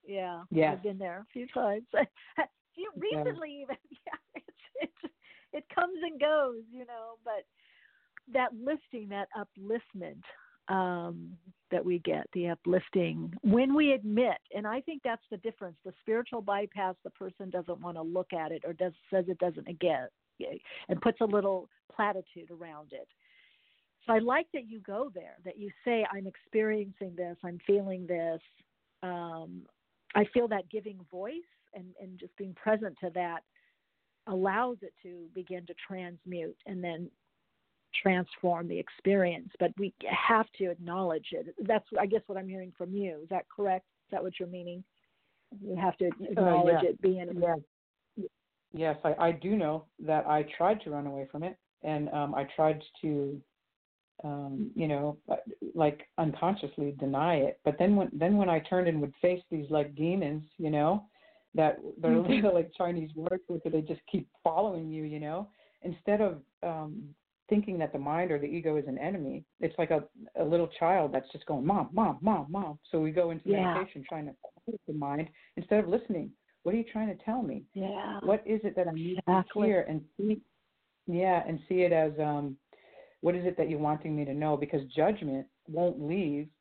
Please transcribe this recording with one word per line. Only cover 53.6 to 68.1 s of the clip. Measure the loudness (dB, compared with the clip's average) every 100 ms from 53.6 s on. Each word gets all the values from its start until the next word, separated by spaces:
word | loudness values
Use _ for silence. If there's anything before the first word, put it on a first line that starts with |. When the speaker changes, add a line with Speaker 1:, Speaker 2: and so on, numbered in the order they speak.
| _ _ _ _ _ -12
Speaker 2:
um, | -8 -6 -6 -4 -4 -2
you | 0
know, | 0 0 -4 -4
uh, | -4 -4 -10 -8 2
like, | 2 2 -8 0
unconsciously | 0 2 0 0 -4 -4 -4 -2
deny | -2 2 2 4
it. | 2 2 -2
But | 4
then | 6 6
when, | 4
then | 2 4 6
when | 6
I | 2
turned | 2 2 2
and | 2
would | -2 2
face | 2 2 -2
these, | -6 0
like, | 0 0 0
demons, | 0 2 0 -4 -8 -4
you | 0
know, | 4 4 2 -2 _ _ _ _
that | 2 4 2 -6 -2
they're | 4
Speaker 1:
Mm-hmm. | 4 6
Speaker 2:
little, | 4 6
like, | 4 2
Chinese | -2 -2 0 -4
water | -6 -4 -4 -4
torture, | -4 0
they | 0
just | -2 -8 -4
keep | -4 -4 _
following | 0 2 0 0 -6
you, | -6
you | -6 -6
know, | -4 -6 -8 _ _ _
instead | -10 -4 2 4
of, | 2 0 -14 _
um, | -6 -4 -6 -10 -12 -18 _ _ 2
thinking | 2 4 0
that | 0
the | -2
mind | 0